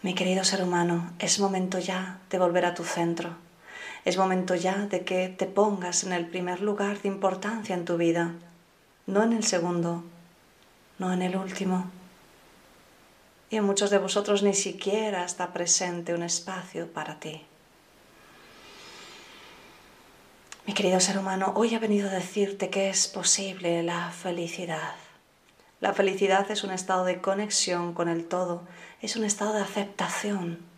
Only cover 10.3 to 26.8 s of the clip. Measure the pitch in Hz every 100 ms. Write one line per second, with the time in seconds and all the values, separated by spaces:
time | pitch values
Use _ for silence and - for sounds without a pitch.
10.3 | - - _ - _ _ - 185 180 185
11.3 | 190 190 - 190 185 - - - - -
12.3 | - - - - - - - - - -
13.3 | _ _ 220 202 196 202 202 185 208 202
14.3 | 202 202 196 196 180 196 208 214 190 180
15.3 | - 180 180 175 - 185 175 170 170 170
16.3 | - - 185 175 160 170 - 151 156 160
17.3 | 156 - - - - - - - - -
18.3 | - - - - - - - - - -
19.3 | - - - - - - - - - -
20.3 | - - - - 202 190 185 185 196 190
21.3 | 190 190 - 226 226 220 208 202 185 180
22.3 | 208 196 - 185 196 196 190 - 196 175
23.3 | - 196 185 175 170 170 170 175 - 185
24.3 | 175 170 - 175 156 - - - - _
25.3 | _ _ _ _ _ - 202 196 190 190
26.3 | 190 202 208 196 185